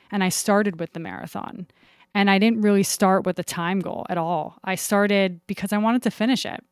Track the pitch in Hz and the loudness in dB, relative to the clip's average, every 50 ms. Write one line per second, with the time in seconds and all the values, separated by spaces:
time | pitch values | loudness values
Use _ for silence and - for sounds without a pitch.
0 | _ - 208 202 185 185 - - - 220 202 202 214 202 170 160 165 - - 165 | _ -6 -2 0 0 0 0 0 2 2 4 4 4 2 -2 -6 -8 -10 -10 -10
1 | 160 - 92 - - - - - - - - - 180 - _ _ _ _ _ _ | -10 -10 -10 -12 -12 -12 -12 -12 -12 -12 -12 -14 -16 -18 _ _ _ _ _ _
2 | _ _ - 202 202 202 196 190 214 233 233 220 208 208 202 196 190 - - - | _ _ -2 2 4 4 4 6 4 4 2 4 4 4 4 4 2 2 0 2
3 | 208 185 190 190 - 185 175 - 175 - - 175 170 175 190 196 165 - - - | 4 4 4 4 2 -2 -4 -4 -6 -8 -6 -4 -4 -2 -2 -2 -4 -6 -8 -10
4 | - - 180 175 165 170 175 156 151 - - _ - 190 185 175 - - 214 202 | -8 -6 -4 -4 -2 -2 -2 -4 -4 -8 -12 _ -8 -6 -6 -4 -2 0 2 2
5 | 202 202 202 196 196 190 175 165 _ - 196 - 202 202 208 208 214 220 240 254 | 2 4 2 2 2 0 -2 -6 _ -10 -8 -6 -6 -2 -2 0 2 2 2 2
6 | - 220 - - 214 247 262 - - - - - - _ | 0 -2 -2 0 0 0 0 0 -2 -6 -10 -12 -14 _